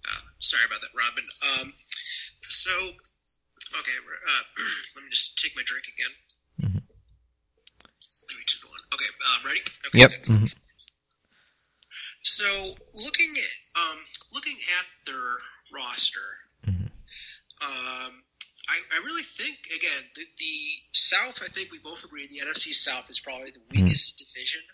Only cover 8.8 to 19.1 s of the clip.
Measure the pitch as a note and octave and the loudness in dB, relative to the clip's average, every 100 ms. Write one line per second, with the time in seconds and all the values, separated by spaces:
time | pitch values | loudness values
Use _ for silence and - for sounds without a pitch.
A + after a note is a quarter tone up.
8.8 | - - G#2+ - - B2 C3+ C#3+ - - | -8 -4 -4 -2 0 2 0 -4 -4 -8
9.8 | C#3 A#2+ B2+ - - G#2+ A2 - - _ | 2 10 10 10 4 6 6 0 -20 _
10.8 | - _ _ - _ - _ - - _ | -20 _ _ -20 _ -20 _ -20 -20 _
11.8 | _ - - - - - G#3 G3 F#3+ F#3+ | _ -16 -16 0 4 4 2 -2 -6 -10
12.8 | - - A#3+ - D#4+ C#4+ - - - - | -18 -8 -4 2 2 2 -4 -6 -6 -2
13.8 | E3 D#3 D#3+ - - C4+ D4+ C#4 - F3+ | -2 -4 -14 -18 -12 -8 -8 -8 -4 -2
14.8 | F3+ _ D3 C3+ B2 A#2+ - - _ C#3 | -4 _ -10 -6 -4 -6 -8 -20 _ -10
15.8 | B2+ A#2+ - - - - - _ - F2+ | -8 0 0 0 -10 -14 -20 _ -4 -2
16.8 | - - - - - - _ - C#3+ C3+ | -4 -8 -18 -16 -16 -18 _ -10 -6 -6
17.8 | C3 B2+ B2+ B2+ _ _ - - - E3 | -6 -6 -10 -14 _ _ -12 -10 -2 -2
18.8 | - D#3+ A3+ | 0 -4 -2